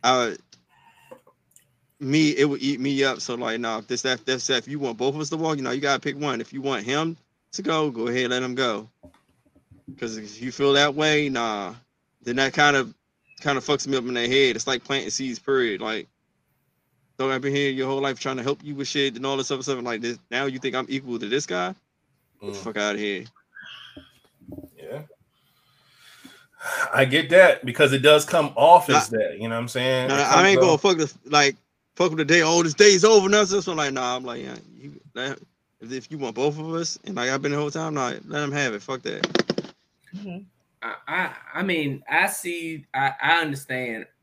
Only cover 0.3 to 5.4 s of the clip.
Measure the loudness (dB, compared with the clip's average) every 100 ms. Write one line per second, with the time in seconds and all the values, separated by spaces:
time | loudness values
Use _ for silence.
0.3 | -6 _ -20 _ _ _ _ _ -20 _
1.3 | _ _ _ _ _ _ _ 0 2 2
2.3 | 4 2 2 -4 -2 -2 0 0 0 -6
3.3 | -6 -4 -4 -4 -6 -6 -6 -2 -4 -2
4.3 | -4 0 -2 -2 -6 -6 -2 -2 -2 -6
5.3 | -4